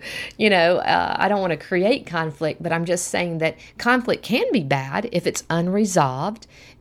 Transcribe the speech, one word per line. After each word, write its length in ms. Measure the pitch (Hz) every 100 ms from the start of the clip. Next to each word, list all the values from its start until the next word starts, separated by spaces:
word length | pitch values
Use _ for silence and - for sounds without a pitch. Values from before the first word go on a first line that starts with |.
| - - - -
You 100 | 214
know, 280 | 185 165 180
uh, 380 | - 175 - -
I 80 | 196
don't 120 | 202
wanna 160 | 185 151
create 520 | - 180 202 277 -
conflict, 560 | 165 160 143 156 -
but 100 | 165
I'm 100 | 165 170
just 240 | 165 -
saying 280 | 196 175 160
that 180 | 160 - - -
conflict 460 | 240 247 240 160
can 220 | - 247 494
be 120 | 262
bad 440 | 139 139 135 170 220
if 160 | 175 175
it's 160 | - -
unresolved 960 | 165 175 202 214 180 135 131 180 220 - - - -